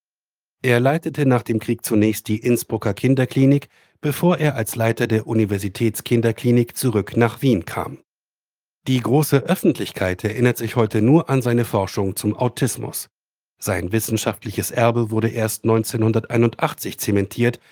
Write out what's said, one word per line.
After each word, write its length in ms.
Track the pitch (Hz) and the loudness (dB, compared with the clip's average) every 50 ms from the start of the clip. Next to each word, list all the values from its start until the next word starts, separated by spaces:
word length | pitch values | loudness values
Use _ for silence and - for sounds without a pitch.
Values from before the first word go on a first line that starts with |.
| _ _ _ _ _ _ _ _ _ _ _ _ | _ _ _ _ _ _ _ _ _ _ _ _
Er 180 | - 131 120 120 | 0 2 2 4
leitete 460 | 123 135 147 165 - 165 143 - 147 | 4 2 2 0 -2 -6 -4 0 2
nach 160 | 135 127 120 | 2 2 2
dem 180 | 113 - 113 113 | 2 0 -2 -2
Krieg 240 | - - 120 117 - | -2 -2 -4 -4 -2
zunächst 440 | - 117 107 104 110 107 - - - | 0 2 2 4 2 2 -2 -4 -4
die 100 | 107 110 | -4 -2
Innsbrucker 560 | - 123 120 113 - - 117 107 - 110 98 | 0 0 0 0 -2 -4 -6 -4 -2 -4 -4
Kinderklinik, 760 | - - 127 139 127 127 123 - 135 135 135 139 143 - - _ _ _ _ _ _ | -2 0 0 2 2 0 0 2 2 4 4 4 2 0 -4 _ _ _ _ _ _
bevor 380 | - 151 139 - - 175 180 156 | -6 -6 -2 0 2 2 2 2
er 180 | 156 151 139 | 2 0 0
als 200 | 127 110 - - | -2 -4 -4 -2
Leiter 320 | 120 113 113 113 - 120 117 | 0 0 0 0 0 0 0
der 200 | 110 110 104 - | 0 0 0 0
Universitätskinderklinik 1500 | 117 113 110 95 104 95 90 101 95 - - 110 107 - - - 120 117 110 117 110 - - 123 120 120 120 - - - | 0 2 2 2 0 -2 -2 -4 -4 -2 -2 -2 -2 -4 -2 0 0 2 2 2 0 0 0 2 2 2 2 0 -2 -4
zurück 400 | - 131 107 104 98 - - 113 | -2 0 0 0 -2 0 0 2
nach 240 | 117 113 - - | 2 2 2 0
Wien 240 | - 135 120 90 - | 0 2 2 0 0
kam. 320 | - - - 82 - - - _ _ _ _ _ _ _ _ _ _ _ _ _ _ _ _ _ - | -4 -6 -8 -8 -8 -10 -14 _ _ _ _ _ _ _ _ _ _ _ _ _ _ _ _ _ -2
Die 140 | 131 127 | 0 0
große 380 | 113 113 120 147 151 - - 139 | 2 2 2 2 4 4 2 2
Öffentlichkeit 840 | - - 180 - - 185 135 - 101 - - - 101 92 92 - - | 2 0 -2 0 2 2 0 0 -2 -8 -4 -2 -2 -2 -2 -2 -4
erinnert 340 | 107 104 120 120 123 117 - | -4 -2 2 2 2 2 0
sich 180 | 120 107 - | -4 -4 0
heute 260 | 123 113 107 - 110 | 0 0 2 2 2
nur 280 | 104 120 143 170 170 - | 4 4 4 4 4 2
an 120 | 135 135 | 0 0
seine 240 | 120 123 120 120 117 | 0 2 0 0 0
Forschung 500 | - - 107 98 92 - - 101 95 92 | 0 0 -2 -2 -2 -2 -4 -4 -2 -4
zum 220 | - - 107 104 - | -4 -2 -4 -2 0
Autismus. 720 | 127 123 - - 135 123 - - - - - - - - _ _ _ _ _ _ _ _ _ _ | -2 -2 -2 -2 -2 -2 -2 -4 -8 -10 -10 -10 -12 -14 _ _ _ _ _ _ _ _ _ _
Sein 320 | - - 101 90 92 87 | -6 -4 -4 -4 -2 -2
wissenschaftliches 800 | 104 113 - - 113 110 - 123 104 - - 113 104 - - - | -2 -2 -2 -2 -2 -2 -2 -4 -4 -4 -8 -8 -6 -6 -6 -4
Erbe 400 | - - 117 117 117 120 117 104 | 0 0 2 2 2 0 -2 -2
wurde 200 | 110 110 107 113 | 0 0 0 0
erst 360 | 113 117 110 110 - - - | 0 -2 -4 -4 -4 -4 0
neunzehnhunderteinundachtzig 1300 | 113 113 113 113 - - 117 110 110 107 110 107 - 120 117 117 120 - - - 156 - - - 127 117 - | 0 2 2 0 -2 -2 0 0 2 2 0 -2 -2 0 2 2 2 0 -2 -4 -4 -4 -6 -10 -10 -10 -6
zementiert, 600 | - - 101 101 98 98 - - 120 120 120 - _ _ | -4 -2 0 0 0 -2 -2 0 0 0 0 -2 _ _